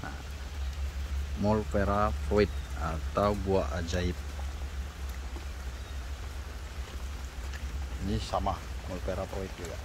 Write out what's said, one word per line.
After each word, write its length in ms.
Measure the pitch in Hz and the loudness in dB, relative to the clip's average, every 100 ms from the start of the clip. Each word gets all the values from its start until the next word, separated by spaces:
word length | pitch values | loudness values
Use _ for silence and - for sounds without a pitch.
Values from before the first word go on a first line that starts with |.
| - | -6
Nah, 120 | - - - - - - - - - - - - - | -8 -8 -6 -6 -2 -2 -2 -2 -2 -2 0 0 2
mulvera 720 | 101 107 107 104 98 101 107 104 - | 6 4 4 4 4 6 4 2 4
fruit 160 | 104 101 - - - | 6 6 4 -4 -2
atau 560 | 78 80 - - 101 104 | 0 0 0 4 4 4
buah 240 | 95 95 73 82 | 4 4 4 0
ajaib. 320 | 82 90 90 80 - - - - - - - - - - - - - - - - - - - - - - - - - - - - - - - - - - - - - - 95 | 0 2 2 0 -4 -6 -4 -4 -4 -4 -6 -6 -6 -4 -6 -6 -6 -6 -6 -6 -6 -6 -6 -6 -6 -6 -6 -8 -8 -6 -6 -4 -6 -6 -6 -6 -4 -4 -4 -2 -2 0 2
Ini 100 | 107 | 2
sama, 320 | - 95 98 92 - - - | 2 2 2 0 -4 -6 -4
mulvera 400 | 92 - 92 95 | -2 0 0 0
fruit 260 | 98 95 - | -2 -4 -4
juga. 200 | 85 87 | -6 -6